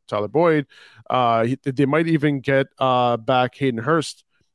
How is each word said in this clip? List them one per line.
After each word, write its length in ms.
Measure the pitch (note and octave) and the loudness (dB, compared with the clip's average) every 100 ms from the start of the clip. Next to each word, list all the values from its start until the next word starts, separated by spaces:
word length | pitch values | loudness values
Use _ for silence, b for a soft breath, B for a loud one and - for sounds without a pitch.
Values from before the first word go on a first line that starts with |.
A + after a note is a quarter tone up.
| - | -8
Tyler 180 | G#2 G#2 | -6 -2
Boyd. 400 | C#3 E3+ D#3 C#3 B B B - | 0 2 0 -2 B B B -4
Uh, 360 | B2+ A#2+ A#2 A#2 | 0 2 2 0
he, 120 | C3 | -4
they 220 | C#3+ B2+ C3+ | -6 -2 0
might 220 | D3+ E3 | 0 0
even 340 | D#3+ D3 C#3 | 0 0 -2
get, 260 | C#3 C3+ C3+ - | 0 0 -2 -2
uh, 380 | C3 B2+ B2 A#2 | 0 2 0 0
back 400 | A2+ B2+ B2+ - | 0 0 0 -2
Hayden 240 | C3+ A2+ | -4 -2
Hurst, 440 | A#2+ D#3+ - - _ _ _ | -2 -2 -2 -12 _ _ _